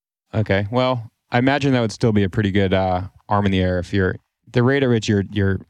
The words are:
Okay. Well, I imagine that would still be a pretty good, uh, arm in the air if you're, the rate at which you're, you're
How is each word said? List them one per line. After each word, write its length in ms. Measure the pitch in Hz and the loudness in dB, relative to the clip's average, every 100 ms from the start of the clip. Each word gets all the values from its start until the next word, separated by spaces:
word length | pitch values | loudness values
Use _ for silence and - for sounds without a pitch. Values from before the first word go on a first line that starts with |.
| _ _ _ | _ _ _
Okay. 320 | 110 101 98 104 | -4 0 0 0
Well, 400 | 123 127 123 110 _ - | -2 0 -2 -8 _ -4
I 60 | 123 | 0
imagine 360 | 131 143 139 | 2 2 2
that 80 | 127 | 0
would 100 | 113 | -2
still 200 | - 120 | 0 0
be 120 | 104 | 2
a 60 | 95 | 0
pretty 200 | - 101 | 0 0
good, 220 | 98 95 | 2 2
uh, 300 | 95 95 90 95 _ - | 2 0 -2 -6 _ -2
arm 180 | 104 98 | 0 2
in 60 | |
the 100 | 95 | 0
air 160 | 92 90 | 0 -2
if 160 | 85 | -2
you're, 220 | 101 92 - _ _ - | -2 -2 -4 _ _ -6
the 120 | 123 | 0
rate 180 | 120 139 | 2 2
at 80 | 131 | 2
which 180 | 113 110 | 0 2
you're, 180 | 101 95 | 0 0
you're 300 | 104 98 95 | -2 0 -2